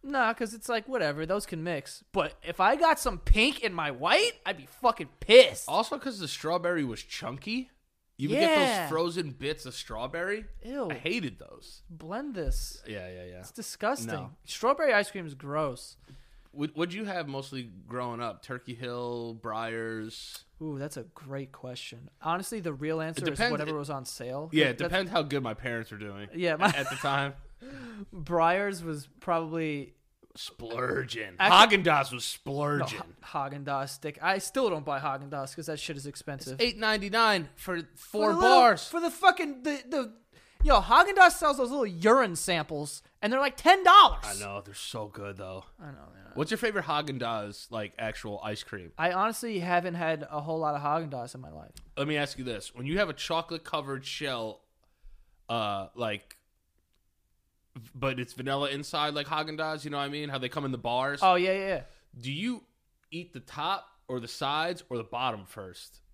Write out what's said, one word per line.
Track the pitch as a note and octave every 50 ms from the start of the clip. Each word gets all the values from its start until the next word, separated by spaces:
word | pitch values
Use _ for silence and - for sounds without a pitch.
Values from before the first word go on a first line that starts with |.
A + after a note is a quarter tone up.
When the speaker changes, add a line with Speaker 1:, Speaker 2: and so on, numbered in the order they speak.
Speaker 1:
Nah, | - C4+ C#4+ C4+ A#3+ A3
'cause | A3+ - A#3+ G#3 A3+
it's | A3 - -
like, | A#3+ A3+ G#3 -
whatever. | C4 A#3+ E3+ D3 C#3+ D3+ D#3+
Those | D#3+ F#3+ G#3 G3+
can | - F#3 D#3+
mix. | D#3+ F3 E3+ C#3+ - - - - _ _
But | - G3 D3+ D3+ - -
if | - E3 E3+ -
I | F#3 G#3 C4+
got | D4+ E4+ D#4+ D#4 -
some | - B3+ - -
pink | - - - G#3+ A3+ C#4+ C#4+ -
in | A#3+ G#3+ F3+
my | E3+ D#3 D3
white, | C3+ A#2+ C#3+ F3+ A#3+ F4+ A4 A#4+ - - _
I'd | F#3+ G3
be | D#3+ C3+ - - -
fucking | - A#3+ A3+ - E3 - - _
pissed. | - - G#3+ B3+ A#3+ D#3 - - - -
Speaker 2:
Also, | D3 F#3+ A3 - - C4
'cause | - C4+ A#3 G3+
the | F3
strawberry | C#3 - - - D#3 E3+ F3+ E3 F3 F3+ E3 C#3+
was | B2 A2 -
chunky. | - - - - - - B2+ C3 - G#3 A3+ B3+ B3+ - _ _ _ _ _ _ _ _ _
You | - C3+ E3
would | A3 C#4+
get | E4+ E4 D#4 D4+
Speaker 1:
Yeah. | C#4 C4 A3+ F#3+ E3+
Speaker 2:
those | C#3+
frozen | D#3 D#3+ E3+ F3 E3 F3+ F3 D3
bits | B2+ - C3+ C#3+ D#3 D3 -
of | C3 -
strawberry. | - - - A#2 A2 A#2+ C3 E3 E3 F3 F#3+ G3+ A3 G#3+ - - -
Speaker 1:
Ew. | - A3+ C4 C#4+ A#3+ F3
Speaker 2:
I | -
hated | A#2+ - D#3+ G3+ A#3+ - B3 F#2 -
those. | - - - - - - - - - -
Speaker 1:
Blend | E3+ D#3+ D#3+ D#3+ G3 A#3 C#4+ D4 A#3
this. | F#3 D#3 C#3 - - - - - - -
Speaker 2:
Yeah, | - G#2+ G2 F2+ F#2
yeah, | F#2 F2+ F2+
yeah. | F2+ F2+ F2+
Speaker 1:
It's | F#2 -
disgusting. | - A#3 A3 - - - - G#3+ - - A#2 A#2
Speaker 2:
No. | D#3+ C#3+ C3 B2 - _ -
Speaker 1:
Strawberry | - - - - A#3+ C#4 E4+ D#4+ C#4+ A3
ice | G#3 G3+ -
cream | - F#3+ E3+
is | D#3 C#3+
gross. | C3 D3 C#3+ C#3+ D#3 D#3 C#3 B2 - - - - _ - - C3 - - - - - - _
Speaker 2:
What, | - C#3+ D3 D3+ -
what'd | D3+ E3+ F3+ E3+
you | G#3 A3
have | G3+ F#3 F3+ D#3+ C#3+
mostly | C#3 C#3 C3+ - C#3 C3 B2 A2+ F2+ F#2+ -
growing | - A#2+ B2 B2 A#2+ A#2 A#2
up? | A#2+ A2+ G#2 -
Turkey | - - B2+ B2 _ - A#2+
Hill, | A#2 B2+ A#2+ A#2+ A#2+ B2 A#2+ A#2+ A#2+ A#2 A#2 A2+ A2+
Breyers? | - A2+ G#2+ A2 A2+ A2+ A2+ A2+ A2+ A2+ A2+ A2 A2 A2 - - - - - - - _ _ -
Speaker 1:
Ooh, | D#3+ D#3 D3 C3+
that's | C#3 D3+ -
a | C#3 A2+ - _
great | - D3 C3+ C#3 C#3 C#3 C3+
question. | - - - B2+ B2 B2+ - - - A#2 C3+ - _ _
Honestly, | - D#3 E3+ F#3 G3 - A#3 G#3+
the | E3+ E3+
real | D3 C3 D3+ D#3 D#3+ D#3+
answer | D#3+ D#3+ D#3+ -
Speaker 2:
It | - D#3+
Speaker 1:
is | C#3 -
Speaker 2:
depends. | A#3 B3
Speaker 1:
whatever | A#3 - D3+ D3+ D#3
was | D3 C#3+ C#3
on | D3 C3+ B2+
sale. | - - - A#2+ B2 B2+ C#3 D#3 D#3+
Speaker 2:
Yeah, | D#3+ D#3 D3+ C3
it | A#2 G#2+
Speaker 1:
That's | E3+ E3+
Speaker 2:
depends | F3+ F#3+ F#3+ E3+
how | G#3 E3+
good | D3 C#3+ C#3 C#3
my | C3 A2+ A2
parents | - - B2+ A#2 A#2 A2 -
were | A2 G2+
doing | G#2+ G#2 G2 G2+ G#2 - -
Speaker 1:
Yeah, | E3+ F3+ E3+ D#3
my | D#3 F#3 G#3
Speaker 2:
at | D3 C#3+ C3+ C3
the | C3+
time. | C3 - C#3+ C#3 C#3 C#3 C#3 C3+ - - - - -
Speaker 1:
<laughs> | A#3+ C4 C#4 C4+ B3+ A#3+ A3+ G#3 G3+ - -
Breyers | F#3 D3+ D3+ E3+ E3 E3 E3+ F3+ F#3+ G3+ G3+ G3 E3+
was | E3+ E3 D#3 D3 C#3 - _ -
probably | - - E3+ E3 E3 D#3 D#3+ E3 D#3+ D#3 D3 C#3+ C3+ - - _ _ _ _ _ - _ _
Speaker 2:
Splurging. | - - - - - A#2+ A2+ A#2 A#2+ B2+ B2+ - - C3 B2 - A#2 G#2+ G2 F2+ -
Speaker 1:
Actually, | F#3+ G#3 - F#3 A3 A3+ G#3 G3
Speaker 2:
Haagen-Dazs | F3 E3+ D3+ C#3+ C3+
was | C3
Speaker 1:
no, | B2+ A#2+
Speaker 2:
splurging. | - - - - _ C3+ C#3 C#3+ D3 D3 D3 C#3+ C3+ - - - - - - -
Speaker 1:
Ha-, | - - - D3+ C3+ C#3
Haagen-Dazs | C#3 C#3+ C#3 C#3+ C#3 C3+ C#3 C3+
stick. | - - - D3+ D3 -
I | D3+ F3 F#3+ G3
still | G3 - - C4+ C4 G#3+
don't | F3 D#3 C#3+
buy | D3+ C#3+ C3+
Haagen-Dazs | C#3+ D3 C3+ C#3+ C#3 C#3 D3+ C#3+ C3+ C3+ -
'cause | - D3+
that | D#3+ D#3 D3
shit | - - D3+
is | C#3 C3+
expensive. | C#3+ D3 - - - C#3+ C3+ - C3+ C3
Speaker 2:
It's | C#3
eight | A3+ B3 - G#3+
ninety-nine | A3 G#3+ G#3+ G#3 G3 G3+ F#3+ A#3 A3+ A3 G#3 F#3 D#3 C#3 -
for | - - F#3 F3+ E3+
Speaker 1:
For | D#3+ - _
Speaker 2:
four | - - - - G#3 G#3+ G#3+
Speaker 1:
the | G#3 -
little, | - F#4+ - C4
Speaker 2:
bars. | B3 A#3 G3 - - -
Speaker 1:
for | - E4+
the | E4+ E4
fucking, | - - F4+ F#4 F4+ F4+ E4+ D4 C#4 B3+ B3
the, | D4+ D4 C4+ A#3+ B3
the, | C4 C#4+ B3 A3 A3 - _ _ _ - - _ _ _
yo, | - D#4 C4 G#3
Haagen-Dazs | - - A#3 D#4 F#4 G4+ G4 G4 F#4 F4
sells | F4 - E4+ D4+ C#4+ B3+
those | B3+ A#3+
little | C4+ D4 B3
urine | G#3 F3 E3 E3+ G#3+ A#3+ C4+ B3 G3 E3+
samples, | D#3 - F#3+ F3 E3 D3 - D#3+ C#3+ D3 D3 - - _ _ _ _
and | - G#3
they're, | B3 C4+
like, | C#4+ C4+ C4
ten | - - D#4+ F#4+ G4 F4+
dollars. | F4 F#4 G#4 F#4+ - - - -
Speaker 2:
I | G#2 - G2
know, | G#2 G2+ G2+ G2+ -
they're | G#2
so | F#2+ - - - - A2+ G#2+ G#2
good, | G2+ G#2+ G2+ G2+ G2
though. | F#2 G2 F#2 F#2+ F#2+ F#2+ - - -
Speaker 1:
I | F#3
know, | D3 C3+ C#3+ C#2+ - -
man. | - - - -
Speaker 2:
What's | - D#3 D#3
your | A3 -
favorite | A#3+ A3+ G#3 G3 D#3
Haagen-Dazs, | D3 D#3 D3 D3+ D3 C3+ B2+ A#2+ A#2 A#2 A2 G#2 G#2 G2+ - - -
like, | A#2 A2 G#2+ G2+ - -
actual | A#2 A2 G#2+ - - A2 G#2 G2
ice | - G#2+ G#2+ -
cream? | - - - G2+ F2+ E2+ -
Speaker 1:
I | - D#3+ F3+
honestly | F3+ F#3 G3+ A3+ A3 - - A#3 G#3+ F#3
haven't | E3+ F3+ F3+ F3 F3 F#3 E3+
had | F3 E3+ D#3+ D#3+ D3+ D3 -
a | D3+ D3
whole | D3 D#3+ D#3+ D#3+
lot | D#3+ D3+ D3
of | C#3+
Haagen-Dazs | C#3+ D3 D3+ E3 E3 D3+ C#3 B2+ A#2 - -
in | C3
my | C3 D3+
life. | D#3 D3+ - - - - - - - -
Speaker 2:
Let | C#3
me | D3 D3+
ask | D3 D3 C#3 - -
you | B2+
this. | B2+ A2+ G2+ - -
When | - A#2+ B2
you | C#3 E3 G3
have | G#3 E3+
a | C3+
chocolate-covered | - - - E3 E3 D#3+ - E3 D#3+ - - - D3+ C#3 C3+ C3+ C3 C3+
shell, | - - - D3 C#3 C3 A#2 A2+ A2 G2 - _ _ _ _ _ _ _ _ _ - - - - _ _ _ _ -
uh, | A#2 A#2 G#2+ G#2 G2+ G2 F#2+ - _
like, | A#2 A#2+ A2 G#2 G2+ - _ - _ _ _ _ _ _ _ _ _ _ _ _ _ _ _ _ _ _ _ _ _ _ _ _ _ _ _ _
v-, | B2+ A2 - _
but | C3 B2+ C3+ B2+ B2
it's | B2 -
vanilla | - - B2+ C#3 C#3 C#3 C#3+ C#3
inside, | C#3 C#3 D3 - - D3+ D3+ D3+ D3
like | D3 C#3+
Haagen-Dazs, | C#3+ D#3+ D3+ D#3 D#3 D#3 D3+ D#3+ D#3 D#3 D3+ C#3+
you | D3+
know | C#3+
what | C#3+ C#3
I | C#3+
mean? | C#3+ D3 D3+ C#3+
How | C#3 C3+
they | B2+ B2
come | - D#3 C#3
in | C3+
the | C3 B2
bars. | B2+ A#2 A#2+ B2+ C3 C#3 C#3+ C#3+
Speaker 1:
Oh, | - F#3 F3+
yeah, | F3+ F3 F#3+
yeah, | F#3+ G3 F#3+ G3
yeah. | F#3 C#3+ C3 - - _ _ _ - B2
Speaker 2:
Do | A#2+ C3
you | C#3 D#3 G#3 B3 B3 A3 - _ _ _ _ _ _ _ _ _
eat | D#3+ E3+ F3 F3
the | _ B2+
top | - - - D3+ D3 E3+ G3 F#3+ - - _ _ _ -
or | C3 B2+
the | A2+ A2+
sides | - - D3 C3+ D3 D3+ D#3+ F3 F3+ E3+ - _
or | B2+
the | A#2+ A2
bottom | - - A#2+ B2+ B2+ A2+ G#2 F#2+
first? | - - A2 G2 F#2 F2 - - - - - _ _